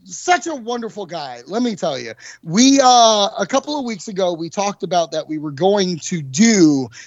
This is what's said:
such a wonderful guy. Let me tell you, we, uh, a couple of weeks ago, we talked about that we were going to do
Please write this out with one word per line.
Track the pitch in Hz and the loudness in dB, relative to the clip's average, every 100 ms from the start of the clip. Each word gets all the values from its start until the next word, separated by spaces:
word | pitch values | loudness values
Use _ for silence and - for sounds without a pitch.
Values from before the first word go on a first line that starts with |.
such | 185 - - 359 339 | -20 -8 -2 -2 -2
a | |
wonderful | 285 220 240 226 208 180 | -10 -8 -8 -8 -12 -12
guy. | 165 139 120 131 | -10 -10 -12 -8
Let | 214 | -4
me | 247 | -4
tell | 196 170 131 | -2 -4 -4
you, | 117 - - - | -8 -14 -18 -16
we, | 160 190 262 277 | -2 4 6 6
uh, | 254 247 226 208 196 - | 6 6 6 4 0 -2
a | 196 | -2
couple | 269 294 294 | -2 -2 -6
of | 240 | -6
weeks | 202 - | -8 -8
ago, | 190 180 | -4 -2
we | 165 165 | -2 -6
talked | - 202 196 | -4 -4 -6
about | 175 175 165 | -4 -2 -2
that | 156 143 | -4 -6
we | 156 | -8
were | 151 | -8
going | 139 190 208 185 165 | 0 2 2 0 -4
to | - 170 | -6 -8
do | 135 131 226 208 160 139 117 - | -4 2 4 6 4 4 -2 -10